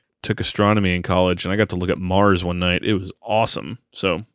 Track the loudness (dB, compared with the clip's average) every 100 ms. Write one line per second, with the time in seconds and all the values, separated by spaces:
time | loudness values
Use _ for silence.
0 | _ _ -6 -4 -4 2 4 4 2 0
1 | 0 2 2 0 -2 0 0 0 -2 -2
2 | 0 2 4 4 0 -2 0 0 0 -2
3 | -4 -10 -2 0 0 -2 -6 -14 _ -6
4 | -4 -4 -6